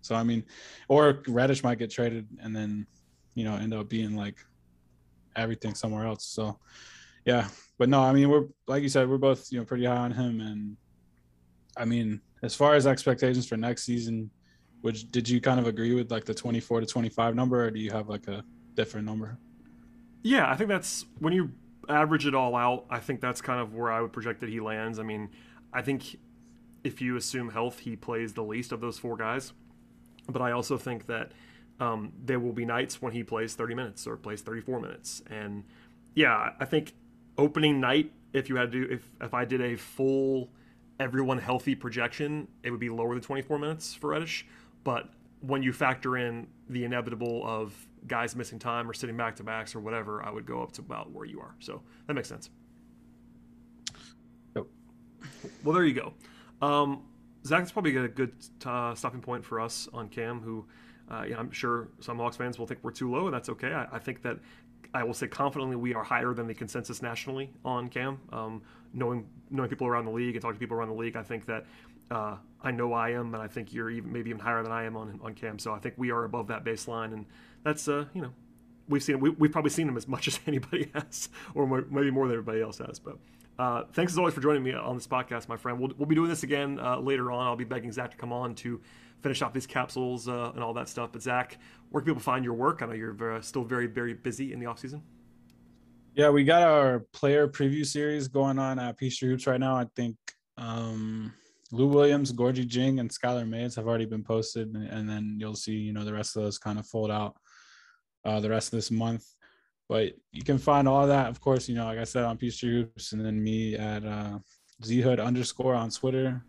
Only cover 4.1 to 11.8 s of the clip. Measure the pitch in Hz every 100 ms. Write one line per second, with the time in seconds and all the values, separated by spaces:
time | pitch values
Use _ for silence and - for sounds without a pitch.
4.1 | 107 104 101 - _ _ _ _ _ _
5.1 | _ _ 113 113 110 113 101 113 107 110
6.1 | 107 - - 107 - _ - - - -
7.1 | - - 123 101 - - _ 123 135 131
8.1 | 139 143 147 143 - - 139 143 135 127
9.1 | 135 135 127 - 123 113 123 123 123 120
10.1 | 123 123 113 110 104 104 104 _ _ _
11.1 | _ _ _ _ _ _ -